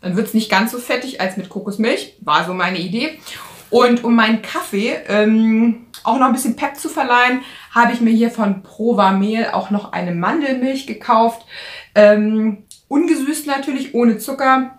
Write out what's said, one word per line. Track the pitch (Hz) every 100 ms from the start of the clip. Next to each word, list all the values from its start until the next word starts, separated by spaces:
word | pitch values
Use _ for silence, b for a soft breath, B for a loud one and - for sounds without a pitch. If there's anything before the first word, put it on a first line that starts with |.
Dann | 185 180
wird's | 226
nicht | 220 -
ganz | 190 226
so | 240
fettig | - 247 262 -
als | 190 190
mit | 175
Kokosmilch. | - 208 196 220 381 - _
War | - 151
so | 175
meine | 185 180 185
Idee. | 175 214 302 311 B B B B -
Und | 240 240 240
um | 240
meinen | 233 220 226
Kaffee, | - 320 - 196 233 302 -
ähm, | 208 214 220 220 220 233 226 - -
auch | - 247
noch | 262
ein |
bisschen | 233 254 -
Pep | 294 -
zu | 320
verleihen, | 302 262 247 247 262 B B B
habe | - 233
ich | 233
mir | 226
hier | 226 233
von | 233 202 190
Prova | - - 220 208 190
Mehl | 190 202 220 226
auch | - 190
noch | 208 -
eine | 175 175
Mandelmilch | 175 185 311 285 262 262 269 -
gekauft. | 214 - 220 233 233 - B B B B
Ähm, | 208 208 208 214 220 220 202 - - _
ungesüßt | 285 339 294 269 311 294
natürlich, | 269 269 262 -
ohne | 233 240 214
Zucker. | - 269 262 262 254